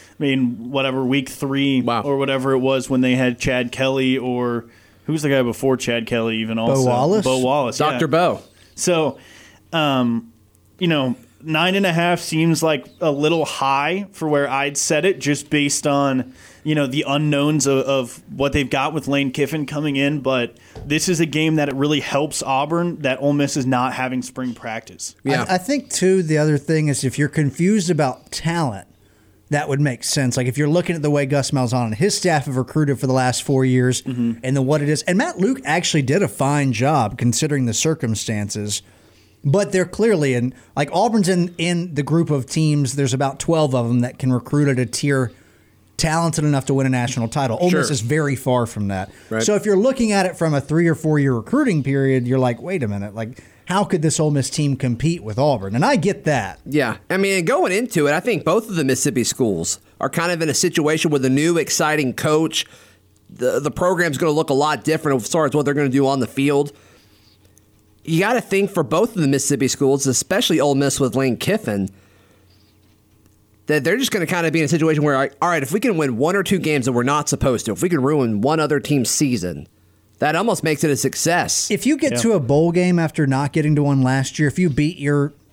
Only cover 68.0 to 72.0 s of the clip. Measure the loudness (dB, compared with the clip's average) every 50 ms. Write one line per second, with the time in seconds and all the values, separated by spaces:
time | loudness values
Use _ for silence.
68 | -6 -2 0 0 2 2 0 -2 -2 0 0 0 0 0 0 -2 -2 0 0 0
69 | 0 0 0 0 0 2 2 2 0 0 0 2 0 0 0 2 2 2 2 2
70 | 2 0 0 0 0 0 0 0 0 2 2 2 2 2 2 2 2 0 0 0
71 | 0 0 0 0 0 0 0 -2 -2 -2 -2 -2 -2 -4 -4 -2 -4 -4 -6 -12